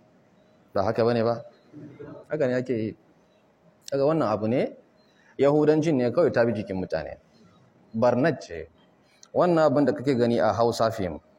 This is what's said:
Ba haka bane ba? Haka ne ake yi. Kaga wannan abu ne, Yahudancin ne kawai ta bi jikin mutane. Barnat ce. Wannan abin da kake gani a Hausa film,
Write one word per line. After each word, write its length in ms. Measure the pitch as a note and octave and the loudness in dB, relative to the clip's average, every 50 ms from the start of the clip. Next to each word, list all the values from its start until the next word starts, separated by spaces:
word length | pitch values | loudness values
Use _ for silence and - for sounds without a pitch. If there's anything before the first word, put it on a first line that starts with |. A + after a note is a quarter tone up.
| _ _ _ _ _ _ _ _ _ _ _ _ _ _ _ | _ _ _ _ _ _ _ _ _ _ _ _ _ _ _
Ba 80 | G2+ | -2
haka 220 | F#2+ G#2+ A2+ - A2+ | -2 -2 0 0 0
bane 180 | A#2 A#2+ A#2 | 2 2 2
ba? 220 | A2 A#2 A#2 A#2 - - - _ _ _ - D3 - - - - - - - - - _ | 0 0 -2 -4 -8 -16 -20 _ _ _ -20 -20 -20 -20 -18 -18 -20 -18 -18 -20 -12 _
Haka 180 | - D3+ C#3 | -4 -2 -2
ne 80 | B2+ B2 | -2 -2
ake 180 | B2+ B2+ B2+ B2+ | -2 -2 -4 -4
yi. 220 | A2 A2 G#2+ F#2 - _ _ _ _ _ _ _ _ _ _ _ _ _ _ _ _ _ - | -4 -4 -6 -8 -12 _ _ _ _ _ _ _ _ _ _ _ _ _ _ _ _ _ -8
Kaga 140 | - C#3 C#3 | -4 0 0
wannan 240 | D3 D#3+ D#3+ C3+ G#2 | 0 0 0 0 0
abu 200 | G#2+ G#2 G#2+ A2 | -2 -2 -2 -2
ne, 240 | A#2+ C#3+ G3+ C#4+ - - _ _ _ _ _ _ _ _ _ _ _ - | -2 -2 -2 -4 -8 -16 _ _ _ _ _ _ _ _ _ _ _ 2
Yahudancin 580 | C3 C#3 C#3+ D3+ D3+ D3 D#3 D#3 D3 E3+ D#3 | 2 4 4 4 4 4 2 2 2 0 0
ne 140 | B2+ B2 A#2+ | 0 0 0
kawai 220 | A2+ E3+ F3 C3 | 2 2 2 2
ta 120 | - B2+ A#2 | 2 2 2
bi 80 | A#2+ | 2
jikin 240 | A2 G#2 G2+ - F#2+ F#2 | 0 -4 -6 -6 -6 -8
mutane. 380 | F#2 F2+ - D#2+ D2 C#2 - - _ _ _ _ _ _ _ _ _ _ _ _ _ _ - | -6 -4 -6 -6 -6 -8 -14 -16 _ _ _ _ _ _ _ _ _ _ _ _ _ _ -4
Barnat 460 | A2+ A#2+ B2 A#2+ A#2+ C3+ E3+ D3 - | 0 2 2 2 2 0 0 -2 -2
ce. 260 | - - E2+ E2 D2 - _ _ _ _ _ _ _ _ _ _ - _ - | -10 -14 -14 -14 -14 -16 _ _ _ _ _ _ _ _ _ _ -20 _ -2
Wannan 300 | C3 D#3+ F3+ E3+ D#3+ D#3 D3+ | 0 2 2 4 4 4 4
abin 160 | C3 D3 D3 | 4 4 2
da 80 | - | 2
kake 240 | D3 - A#2 C#3 C#3 | 0 0 -2 -2 2
gani 220 | A#2 A#2+ A#2 A#2 A#2 | 2 2 2 2 2
a 120 | D#2+ A2 | 2 2
Hausa 380 | G2 G#2+ A#2 A#2 A2+ - A#2 A2+ | 2 2 2 0 2 0 -2 -2
film, 300 | G#2 - F#2+ F2 D#2 C#2+ - _ _ | -2 -4 -6 -6 -6 -10 -16 _ _